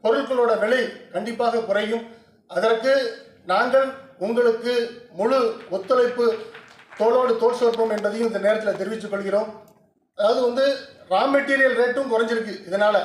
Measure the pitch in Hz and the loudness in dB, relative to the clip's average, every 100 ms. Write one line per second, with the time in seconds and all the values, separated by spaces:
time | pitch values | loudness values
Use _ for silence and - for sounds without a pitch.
0 | 214 269 262 254 233 208 214 254 226 - | 2 0 0 0 2 2 2 0 -2 -6
1 | - 175 226 233 233 233 202 196 214 233 | -10 -10 -8 -2 -2 -2 -2 -2 -2 -4
2 | - - _ _ _ 175 220 226 254 277 | -6 -20 _ _ _ -2 2 2 2 0
3 | 240 - - _ - 190 262 269 269 - | 0 -8 -18 _ -2 0 4 2 2 -4
4 | - - 190 233 240 226 233 247 233 - | -20 -10 -4 2 2 2 -2 -2 -4 -8
5 | - 165 220 262 226 - - 185 - 254 | -20 -4 0 2 0 -4 -8 -8 0 2
6 | 240 240 233 220 - - - - - - | 2 2 0 0 -10 -20 -20 -20 -20 0
7 | 220 254 247 226 226 240 240 226 220 208 | 2 4 2 2 0 2 0 2 -2 -2
8 | 208 220 233 196 196 220 208 180 202 220 | -4 -2 -2 0 0 0 -2 -4 -6 -8
9 | 208 196 196 202 220 - - _ _ _ | -8 -8 0 0 0 -10 -20 _ _ _
10 | _ - 202 247 247 240 277 269 - - | _ 0 2 2 0 2 0 0 -8 -20
11 | - 185 262 277 269 269 262 233 240 277 | -2 0 2 2 2 2 2 4 0 0
12 | 269 226 233 233 202 185 - 196 208 202 | -2 0 0 -2 -4 -10 -6 0 2 2